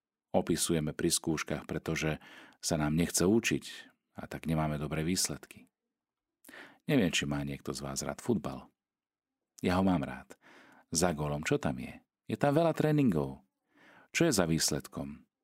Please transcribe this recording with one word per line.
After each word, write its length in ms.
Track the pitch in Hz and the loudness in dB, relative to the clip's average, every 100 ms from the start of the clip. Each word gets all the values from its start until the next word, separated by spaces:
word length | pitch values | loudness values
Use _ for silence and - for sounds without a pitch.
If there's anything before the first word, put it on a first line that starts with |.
| _ _ _ | _ _ _
Opisujeme 640 | 98 - 82 - 82 76 73 | 0 2 0 2 2 0 0
pri 120 | 85 | 0
skúškach, 560 | - - 78 - 76 - | 0 0 -4 -2 -6 -4
pretože 480 | 78 - 78 80 73 - - - _ | -6 -4 -2 -2 -4 -8 -20 -20 _
sa 160 | - 80 | -2 0
nám 160 | 76 78 | 2 2
nechce 280 | 85 - | 2 2
učiť 400 | 87 113 - 71 - - - _ _ - | 4 4 2 -2 -4 -16 -18 _ _ -16
a 80 | |
tak 240 | - - - | -12 -8 -2
nemáme 320 | 80 78 73 | 0 0 -2
dobré 240 | 73 76 | -4 -2
výsledky. 640 | 80 95 - - - - - _ _ _ _ _ _ _ - - - - - | 0 0 -2 -4 -12 -20 -20 _ _ _ _ _ _ _ -20 -20 -20 -14 0
Neviem, 240 | 143 87 | 2 2
či 160 | - 71 | 0 -2
má 160 | 71 | -2
niekto 320 | 71 69 - 69 | -4 -6 -8 -8
z 80 | |
vás 160 | 69 69 | -6 -6
rád 240 | 69 69 | -6 -6
futbal. 400 | - 98 - 67 - _ _ _ _ _ _ _ _ - | 0 0 -2 -10 -14 _ _ _ _ _ _ _ _ -6
Ja 160 | 101 90 | 0 2
ho 80 | |
mám 160 | 95 85 | 4 2
rád. 320 | 65 65 - - - - - - _ | -2 -8 -14 -20 -20 -20 -20 -20 _
Za 240 | 85 90 | 0 2
gólom, 320 | 73 76 73 | 0 -2 -2
čo 160 | 78 147 | -2 0
tam 160 | 80 64 | 0 -4
je? 160 | 64 - _ _ | -8 -14 _ _
Je 120 | - 113 | -8 0
tam 160 | 143 143 | 2 4
veľa 160 | 165 | 2
tréningov. 720 | 151 156 151 135 78 69 67 _ _ _ _ - - _ - | 2 2 4 4 4 0 -6 _ _ _ _ -20 -20 _ 2
Čo 120 | 170 | 4
je 40 | |
za 120 | 104 82 | 4 4
výsledkom? 760 | 80 - 71 - - 71 73 _ _ | 4 2 0 -6 -10 -10 -12 _ _